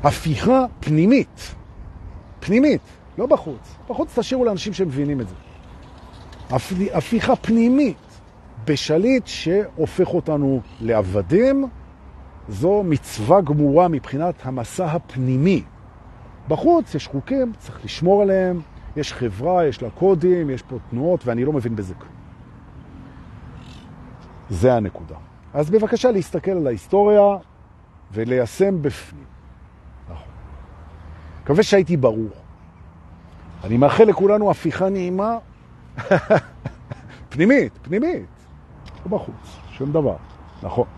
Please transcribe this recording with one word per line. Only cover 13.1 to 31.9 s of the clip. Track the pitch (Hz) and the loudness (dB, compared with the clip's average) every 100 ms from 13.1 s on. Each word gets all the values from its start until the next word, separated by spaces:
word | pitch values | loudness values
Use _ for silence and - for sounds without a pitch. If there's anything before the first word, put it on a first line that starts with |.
| - 107 185 | -8 4 4
גמורה | 165 147 147 143 180 | 6 2 4 4 4
מבחינת | 151 - 139 170 165 | 2 -4 -4 -4 -4
המסע | 131 131 113 - 180 | -8 -8 -8 -6 -4
הפנימי. | 160 - 131 127 127 156 175 - - - - - - - - - | -4 -6 -6 -2 2 2 0 -2 -18 -20 -20 -20 -20 -20 -20 -4
בחוץ | 156 - 339 240 151 | 0 4 2 2 -8
יש | - | -6
חוקים, | 139 - 269 247 208 | -8 -4 -2 -2 -6
צריך | - - 104 | -16 -16 -12
לשמור | - 170 202 | -2 2 4
עליהם, | 202 190 185 180 151 - - - | 4 2 0 -2 -8 -18 -12 -8
יש | 147 | -8
חברה, | - 123 95 143 180 160 | -4 -6 -4 0 2 2
יש | 113 | -2
לה | 120 | -10
קודים, | - 185 185 175 180 156 | 0 2 4 4 2 0
יש | 127 | -6
פה | - 123 - | -8 -14 -8
תנועות, | 117 151 180 - | -4 -2 -2 -2
ואני | 117 131 | -2 0
לא | |
מבין | 151 117 110 | 0 -2 -6
בזה | 95 | -8
כלום. | 87 - - - - - - - - - - - - - - - - - - - - - - - - - | -10 -18 -20 -20 -20 -20 -20 -20 -20 -20 -20 -20 -20 -20 -20 -20 -20 -20 -20 -20 -20 -20 -20 -20 -20 -10
זה | 85 117 | 0 2
הנקודה. | 120 101 - 78 78 - - - | 2 0 -8 -16 -18 -20 -20 -12
אז | 143 151 | -4 0
בבקשה | 214 208 233 254 | 0 0 0 2
להסתכל | 208 - 170 180 | 0 -2 -6 -4
על | 190 143 | -2 -2
ההיסטוריה | 110 - 190 208 208 202 196 - - - - - - - | -4 -2 2 4 6 6 2 -8 -20 -20 -20 -20 -20 -14
וליישם | 101 113 127 120 - 190 190 | -6 -2 0 0 0 0 0
בפנים. | 143 - - - - - - - - - - - - | -4 -6 -16 -20 -20 -20 -20 -20 -20 -20 -20 -20 -18
נכון. | - - - - - - - - - - - - - | -18 -18 -20 -20 -20 -20 -20 -20 -20 -20 -20 -20 -18
מקווה | - 147 | 0 2
שהייתי | 214 202 185 | 6 4 4